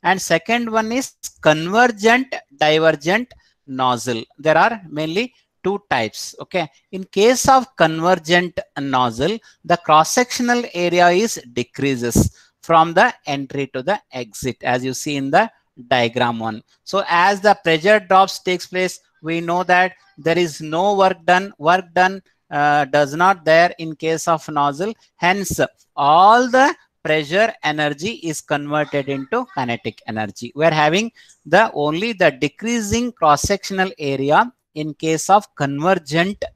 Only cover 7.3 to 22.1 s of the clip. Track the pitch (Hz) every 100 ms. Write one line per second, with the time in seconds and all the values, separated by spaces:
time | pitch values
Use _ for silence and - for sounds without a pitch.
7.3 | 254 - 262 247 - 160 160 165 185 156
8.3 | 175 180 - - - 139 131 123 113 147
9.3 | 226 _ _ 160 170 - 156 160 - 247
10.3 | - 240 240 240 175 175 175 175 180 220
11.3 | - 127 120 120 - 139 131 120 - -
12.3 | _ _ _ - 165 165 170 240 - -
13.3 | 139 135 139 139 131 131 202 _ 127 120
14.3 | - 135 117 - 127 131 127 - 143 135
15.3 | 156 226 _ _ _ 123 127 120 120 120
16.3 | 117 113 107 _ _ - 190 - 170 185
17.3 | 202 202 196 - 160 175 214 185 190 190
18.3 | - - 180 - 185 185 - _ _ 156
19.3 | 165 170 175 180 180 185 - _ _ 151
20.3 | 165 175 143 156 160 196 202 190 180 165
21.3 | 180 196 - 147 180 175 170 185